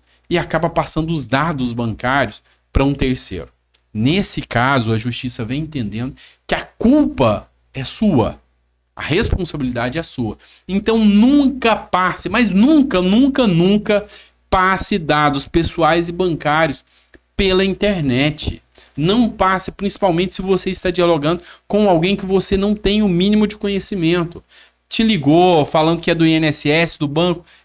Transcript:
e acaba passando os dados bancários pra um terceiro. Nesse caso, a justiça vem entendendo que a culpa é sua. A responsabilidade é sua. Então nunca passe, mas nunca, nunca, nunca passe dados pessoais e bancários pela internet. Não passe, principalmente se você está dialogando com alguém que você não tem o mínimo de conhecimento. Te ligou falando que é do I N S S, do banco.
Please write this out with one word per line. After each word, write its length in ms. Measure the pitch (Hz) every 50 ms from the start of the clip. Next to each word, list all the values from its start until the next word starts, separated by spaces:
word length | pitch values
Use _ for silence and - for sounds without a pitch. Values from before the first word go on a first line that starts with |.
| _ _ _ _ _ -
e 120 | 170 170
acaba 300 | 160 165 - 160 165 160
passando 440 | - 170 151 - - 160 160 160 165
os 140 | 156 127 107
dados 460 | 127 135 151 170 165 135 127 120 117
bancários 680 | 117 120 113 104 - - 123 135 139 131 107 - - _ _ _ _ _ _ -
pra 120 | - 139
um 100 | 139 143
terceiro. 540 | 139 139 131 127 127 - - 98 87 76 - _ _ _ _ _ _ _ _ -
Nesse 480 | 107 113 131 165 196 196 - - -
caso, 500 | - - - 117 123 135 143 135 113 113
a 60 | 113 110
justiça 460 | 110 123 117 - - 123 - - 117
vem 200 | 110 127 147 160
entendendo 520 | 156 151 135 113 101 104 113 123 131 127 - - - _ _ _ -
que 80 | 175
a 80 | 156 - - _ -
culpa 720 | - 226 277 302 302 302 294 - 131 110 107 - - _ _ _ _ _ -
é 100 | 135 131
sua. 560 | - - - 226 208 170 123 104 82 - - _ _ _ _ _ _ _ _ _ _ -
A 60 | -
responsabilidade 960 | - - 147 190 233 - - - 185 - - 151 135 127 120 120 117 127 127 160
é 60 | 165
sua. 340 | - - - 120 107 - - _ - - - _ -
Então 320 | 185 196 208 226 220 226
nunca 760 | 220 208 202 208 226 254 285 294 277 262 - - - 226 214
passe, 540 | - - - - 180 185 180 160 - - 170
mas 220 | 185 233 247 202
nunca, 500 | 175 196 220 277 320 302 262 - - 180
nunca, 460 | 180 180 202 233 269 277 269 - 247 214
nunca 580 | 175 160 170 190 208 208 208 - 208 202 208 - - - - _ _ _ _ -
passe 500 | - 190 185 190 190 185 - - 202 202
dados 480 | 160 143 151 151 151 147 139 139 - -
pessoais 600 | - 170 165 165 - - 160 151 165 175 170 170
e 40 |
bancários 720 | 170 175 185 180 156 - - 147 147 156 165 156 127 - - _ _ _ _ _ _ - _ _ _
pela 300 | - 202 190 185 185 190
internet. 960 | 196 180 185 202 208 202 175 151 135 120 127 139 151 151 - - - - - _ _ _ - - _ _
Não 340 | - 147 175 208 240 240 214
passe, 420 | 214 - 190 185 190 185 - -
principalmente 640 | - - 196 202 - - 202 190 165 170 185 190 -
se 60 | -
você 280 | 185 185 196 180 - 190
está 220 | 185 - - 185
dialogando 500 | 175 180 175 170 170 151 143 151 175 170 - - - - _ -
com 220 | - 208 214 196
alguém 260 | 180 160 165 190 202
que 100 | 196 196
você 320 | 185 190 190 185 - 202 190
não 180 | 196 208 208
tem 260 | 208 - 190 208 214
o 60 | 214 196
mínimo 400 | 175 170 185 202 214 214 208 208
de 100 | 208 -
conhecimento. 840 | - 202 202 190 185 - 214 190 165 160 175 180 170 165 165 - - _ _ - - _ _ _ _ -
Te 140 | - - 226
ligou 600 | 220 220 170 135 139 156 170 180 185 175 156 139
falando 360 | - - 160 156 165 165 165
que 100 | - 180
é 40 | 170
do 100 | 165 165
I 80 | 160 165
N 140 | 160 160 151
S 220 | 143 - - 147
S, 300 | 147 160 170 160 - -
do 80 | 151 139
banco. 380 | 139 160 170 180 170 170 - _ - _ _